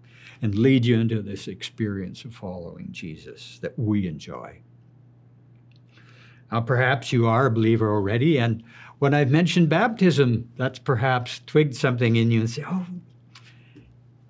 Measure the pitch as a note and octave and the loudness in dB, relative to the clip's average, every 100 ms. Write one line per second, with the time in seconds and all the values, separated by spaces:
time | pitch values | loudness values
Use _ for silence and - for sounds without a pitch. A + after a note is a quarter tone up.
0 | - - - - A2 G2+ C3 C3+ A#2 A2+ | -20 -20 -20 -6 -4 2 4 4 4 2
1 | A2+ A2 G2+ - - F#2 - - G#2 G2 | 2 -2 -6 -12 -12 -12 -14 -8 -6 -6
2 | F#2 F#2 A#2 - F#2+ F2+ E2+ E2+ - - | -10 -12 -18 -14 -14 -12 -14 -14 -16 -14
3 | E2 D#2 - - - - F2 - G#2+ G#2 | -14 -14 -18 -20 -20 -12 -12 -6 -2 0
4 | F#2 D2 - B1+ - - - - _ _ | -2 -8 -14 -16 -16 -20 -20 -20 _ _
5 | - _ _ _ _ - _ - _ _ | -20 _ _ _ _ -20 _ -20 _ _
6 | - - - - - A#2 A#2 B2+ B2+ C3 | -20 -20 -20 -20 -6 -4 0 2 2 0
7 | - B2 A#2 A#2 C3+ A2 A2 A2+ A2 G#2 | 0 2 4 4 2 2 2 4 2 0
8 | G2 A#2+ D#3+ C#3 A#2 A2+ - - - - | 0 0 2 2 0 -2 -8 -20 -20 -2
9 | C#3 D3 B2+ D#3 F3 F3+ D#3 E3 A#3 A3+ | 2 2 4 2 2 2 2 4 0 2
10 | F3+ C3+ B2+ A2+ - - C3 - - A2+ | 2 4 2 0 -4 -6 -6 -4 -4 0
11 | C3 B2 A#2+ - - D3+ D3+ A#2+ C3+ B2 | 0 0 -4 -12 0 2 2 0 -2 2
12 | A#2 A#2 A2+ A2+ A2+ D3 C#3+ F#3 F3+ F3+ | 2 4 4 2 0 -6 -6 -6 -6 -14
13 | - - _ - - - - - - - | -16 -20 _ -20 -20 -20 -20 -20 -20 -20
14 | _ _ | _ _